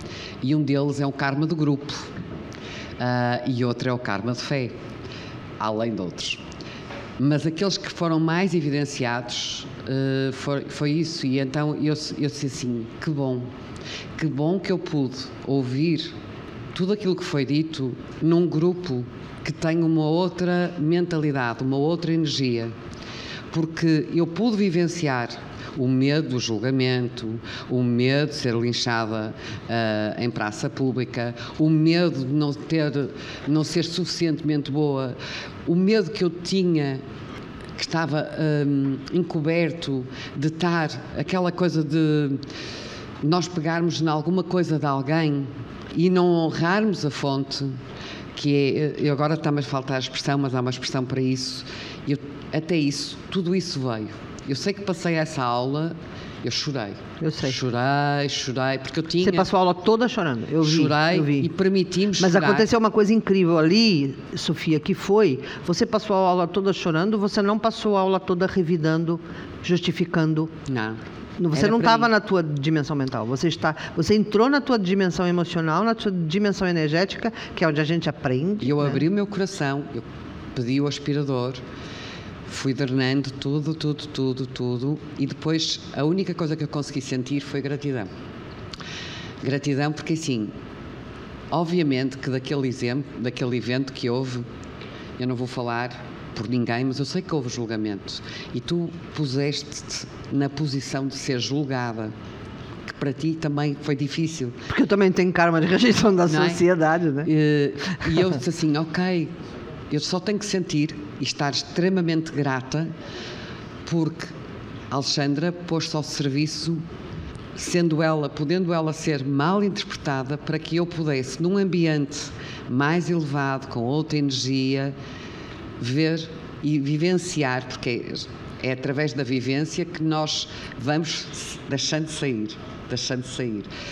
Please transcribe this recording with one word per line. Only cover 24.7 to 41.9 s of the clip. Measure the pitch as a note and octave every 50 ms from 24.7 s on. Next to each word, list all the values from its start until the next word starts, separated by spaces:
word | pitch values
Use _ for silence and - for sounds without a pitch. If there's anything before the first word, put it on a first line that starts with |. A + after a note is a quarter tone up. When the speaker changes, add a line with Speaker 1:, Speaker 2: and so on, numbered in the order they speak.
| D#3 F3 F3 E3 - - - D3 C3 B2 A#2+ A#2 - - - - - - - - - C#3
Speaker 1:
o | C3 B2+
medo | C3 B2+ C3 C#3 C#3+ D#3 D#3 C3
do | B2+ B2
julgamento, | - - A2+ G#2 G#2+ B2+ C3+ C3+ B2+ B2+ B2+ B2+ B2 A#2 A#2+ - A#2 A2 A2+ A#2 - - - - - -
o | B2+ B2 B2+
medo | B2 A#2+ A#2 B2 B2+ C3+ C#3+ D3+ C#3
de | -
ser | - - B2+ A2+
linchada, | A#2 A#2 A#2+ A#2 - - B2 A#2 A2+ A2+ G#2+ A2 A2 G#2+ A2 - - - - G#2+ G2+ - -
ah, | A2+ A#2 A2+ A2 G#2+ G#2+ G#2+ G#2+ - -
em | A2 A#2+
praça | - - A2 G#2+ G#2+ - - C#3+
pública, | A#2+ - C#3 C3 A#2+ B2+ B2 B2+ - B2 A#2 A#2+ A#2+ - - - - -
o | D#3 D#3
medo | D#3+ D#3 D#3 D#3+ E3 E3+ F3+ E3+ C3 C3+ C3
de | B2+ C#3
não | D3+ D3+ D3 C#3+
ter, | - - - D#3+ D#3+ D3+ D3 B2+ C#3+ C3+ A2 - - - - - - - C3+
não | D3 D#3 D3+
ser | B2 - F3 D#3+
suficientemente | E3 E3 - F3 - - - E3+ E3 D3+ - - D3 D3+ D3 C#3 -
boa, | C3+ D3+ D3+ D3 C#3 C3+ C3+ B2 A#2+ - - - - - - - - - - -
o | E3+
medo | F3 F#3+ G3 A3 A3 G3 D#3
que | - - F#3
eu | F3
tinha, | D#3+ F3 E3+ - F#3+ F#3+ F#3 F3+ E3 D#3 D3 C#3 C3+ C3 - - - - - - - - - - - - - - - -
que | -
estava, | - - D#3+ E3 C#3+ C#3+ D#3 - - - - D#3 D#3 D3+ D3 C#3+ C#3+
hum, | C#3+ C#3 C#3 C#3 C3+ B2+ C3 - -
encoberto, | F3+ F3 F3 - E3 D3 D#3+ E3 E3+ E3+ D#3 - E3+ - C#3+ C3+ C3 B2+ B2+ - - - - -
de | C#3 C3+ D#3
estar, | D#3+ D#3+ F3+ F3 E3+ E3+ D#3 D3+ - - - - - -
aquela | D3 - - F#3 F3+ F3
coisa | E3+ F3 F3+ F3 D3 D#3+ D#3
de | C#3+